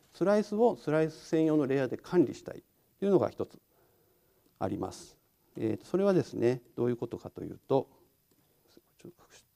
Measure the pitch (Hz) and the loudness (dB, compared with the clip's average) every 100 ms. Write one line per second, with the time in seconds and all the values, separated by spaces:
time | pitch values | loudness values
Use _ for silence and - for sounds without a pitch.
0 | _ - 175 208 202 208 240 165 - 156 | _ -4 2 2 0 2 2 2 0 0
1 | 160 156 - 160 160 151 135 135 127 - | 0 -4 -2 2 4 4 2 0 0 -4
2 | - 180 - - - - _ _ _ - | 0 2 2 0 -12 -16 _ _ _ -6
3 | 196 180 107 - 110 - _ _ _ _ | 2 2 2 -2 -8 -10 _ _ _ _
4 | _ _ _ _ _ - 95 101 92 - | _ _ _ _ _ -8 -6 -4 -8 -10
5 | - _ _ _ _ - 113 107 - 180 | -20 _ _ _ _ -6 -4 -4 -4 0
6 | 202 185 117 - 117 127 _ - 123 120 | 2 2 0 0 0 0 _ -4 -2 -2
7 | 123 87 92 - 87 - - 135 - _ | -6 -10 -12 -12 -12 -10 0 0 0 _
8 | _ _ _ _ _ _ _ - _ _ | _ _ _ _ _ _ _ -20 _ _
9 | - - _ - _ | -20 -20 _ -20 _